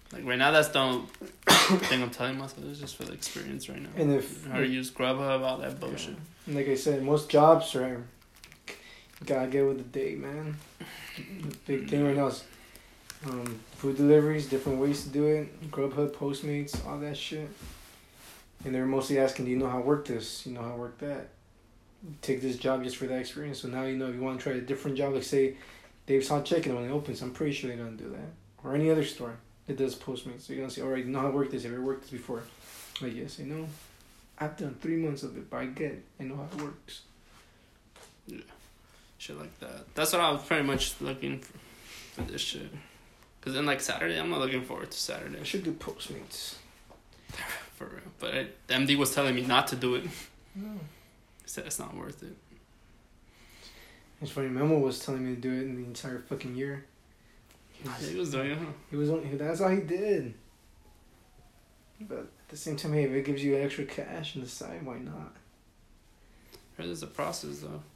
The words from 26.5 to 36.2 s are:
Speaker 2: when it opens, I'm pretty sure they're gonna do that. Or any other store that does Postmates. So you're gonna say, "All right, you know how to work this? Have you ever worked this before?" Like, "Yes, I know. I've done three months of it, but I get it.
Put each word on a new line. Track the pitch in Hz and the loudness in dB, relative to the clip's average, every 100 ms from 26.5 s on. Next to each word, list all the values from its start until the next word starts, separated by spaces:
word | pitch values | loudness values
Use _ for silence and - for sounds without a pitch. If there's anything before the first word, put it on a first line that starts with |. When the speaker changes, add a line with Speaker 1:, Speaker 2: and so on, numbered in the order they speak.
| 170 139 123 | 2 2 0
Speaker 2:
when | 120 | 0
it | |
opens, | 147 147 117 | -2 -2 -6
I'm | 123 | -6
pretty | 127 151 | -2 -2
sure | 139 127 | 0 -4
they're | 120 | -6
gonna | 117 110 | -8 -8
do | 135 | -10
that. | 135 156 165 - - | -10 -12 -14 -20 -12
Or | 135 | -2
any | 143 160 | 4 6
other | 156 - | 6 4
store | - 120 117 - - - | -2 -10 -10 -16 -16 -6
that | 131 | 0
does | 131 - | 0 -2
Postmates. | - 123 131 120 | -8 -8 -8 -14
So | - | -10
you're | 131 | -8
gonna | 131 | -6
say, | 131 | -6
"All | 131 | -2
right, | 131 127 | -2 -2
you | |
know | 135 | 0
how | 139 | 2
to | 143 | 2
work | 127 | 0
this? | 127 | -2
Have | 117 | -6
you | 123 | -4
ever | 131 | -4
worked | 131 | -4
this | - | -6
before?" | 127 - 117 - - - - - - | -12 -8 -8 -10 -18 -20 -18 -12 -8
Like, | 127 117 | -6 -6
"Yes, | - - | -10 -10
I | |
know. | 139 156 156 151 - - - - - - | -8 -8 -8 -12 -18 -20 -20 -20 -18 -8
I've | 151 156 | -6 -4
done | 147 127 | -8 -6
three | 160 165 | -2 0
months | 160 139 | 0 -2
of | 131 - | -6 -10
it, | - | -8
but | 123 | -6
I | 131 | -6
get | 127 151 | -4 -6
it. | - - - | -6 -14 -12